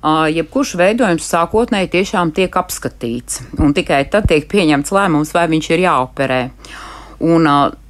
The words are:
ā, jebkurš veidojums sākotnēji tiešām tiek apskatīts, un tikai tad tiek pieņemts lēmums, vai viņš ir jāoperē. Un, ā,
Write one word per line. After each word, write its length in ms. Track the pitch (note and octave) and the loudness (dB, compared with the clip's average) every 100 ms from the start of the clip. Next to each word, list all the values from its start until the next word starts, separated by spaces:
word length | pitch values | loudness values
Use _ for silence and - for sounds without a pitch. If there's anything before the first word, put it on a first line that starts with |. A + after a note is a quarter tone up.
ā, 260 | D#3 D#3 D#3+ | 0 2 2
jebkurš 460 | D#3+ D#3 C4 C#4 F3+ | -2 -2 -2 -2 2
veidojums 480 | F3+ A#3 A3+ E3+ | 2 2 0 0
sākotnēji 640 | - F3 E3+ G#3+ A#3+ G3+ F3+ | 0 0 0 0 0 0 0
tiešām 420 | F3 F#3+ G3+ E3+ | 0 0 0 -2
tiek 160 | D#3 F3+ | 0 -2
apskatīts, 880 | F3+ F3+ - - - A#2 A#2+ - - - - | -2 -4 -6 -10 -8 -6 -6 -8 -12 -12 0
un 140 | D3+ | 2
tikai 380 | C#3+ - C#3+ C#3 | 2 0 0 2
tad 180 | G#3 G#3+ | 0 2
tiek 180 | D#3 D3 | 0 2
pieņemts 440 | G3+ E3 C#3+ C#3+ | 0 2 2 0
lēmums, 400 | G3 G3 D3 D3+ | 0 2 0 0
vai 140 | F3 E3+ | 0 0
viņš 220 | D#3+ D3+ | 0 0
ir 80 | E3 | 0
jāoperē. 720 | F3+ C#3+ B2+ - C3+ B2+ B2+ - - - - - - - | 2 0 -2 -4 -2 -2 -4 -8 -20 -18 -18 -18 -20 -4
Un, 240 | E3 E3 D#3+ | 2 4 4
ā, 260 | C#3+ C#3 - - | 4 2 -2 -20